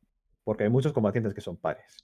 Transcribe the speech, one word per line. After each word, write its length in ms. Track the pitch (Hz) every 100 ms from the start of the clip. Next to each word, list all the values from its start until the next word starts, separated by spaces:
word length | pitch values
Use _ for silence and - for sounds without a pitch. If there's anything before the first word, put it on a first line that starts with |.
| _ _ _ _
porque 200 | - 104 107
hay 40 |
muchos 240 | 123 147
combatientes 400 | 131 107 117 110
que 80 | 98
son 160 | 98 85
pares. 400 | 82 71 - -